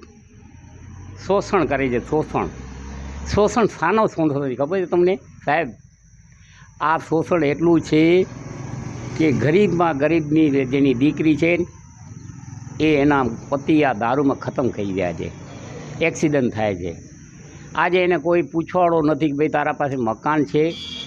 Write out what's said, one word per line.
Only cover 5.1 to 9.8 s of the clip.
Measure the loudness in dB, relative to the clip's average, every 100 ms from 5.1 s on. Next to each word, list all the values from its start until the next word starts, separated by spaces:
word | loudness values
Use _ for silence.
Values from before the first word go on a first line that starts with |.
| 0 -6 -8 -2
સાહેબ? | 0 -2 -8 -20 _ _ -20 -20 -20 -20 -20 -20 -4
આ | -2 0
શોષણ | 0 -2 0 0
એટલું | 2 2 4 2
છે | 4 4 6 4 2 -6 -14 -12 -12 -10 -10 -12 -8 -2
કે | 0
ગરીબમાં | 2 4 4 4 4